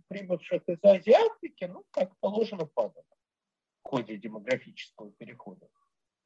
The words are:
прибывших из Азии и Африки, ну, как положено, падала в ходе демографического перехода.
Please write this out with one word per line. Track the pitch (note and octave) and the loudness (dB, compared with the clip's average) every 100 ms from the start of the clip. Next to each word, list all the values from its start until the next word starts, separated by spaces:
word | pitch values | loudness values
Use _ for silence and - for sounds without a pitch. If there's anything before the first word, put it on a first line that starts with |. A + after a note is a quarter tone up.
| - | -10
прибывших | G3 F#3 F3 - F3 - | -12 -6 -6 -4 -4 -4
из | E3+ | 4
Азии | G3+ F#3+ G3 | 6 6 6
и | |
Африки, | D4+ A4+ - D#4+ - F3 | 6 6 0 -12 -10 -10
ну, | E4+ - | -10 -10
как | - F#3+ _ | -6 -6 _
положено, | G3 G#3+ A3 G3 D3+ | -4 -2 -2 -4 -6
падала | - G#2 - - _ _ _ _ _ _ _ | -4 -6 -8 -20 _ _ _ _ _ _ _
в | - | -6
ходе | C3 G#2+ G#2 | -6 -4 -10
демографического | A2 A2 G#2 B2+ - - - - G#2+ | -12 -10 -4 -4 -6 -20 -20 -20 -20
перехода. | - A2+ A#2+ - F2+ - _ _ _ _ _ | -20 -20 -20 -20 -20 -20 _ _ _ _ _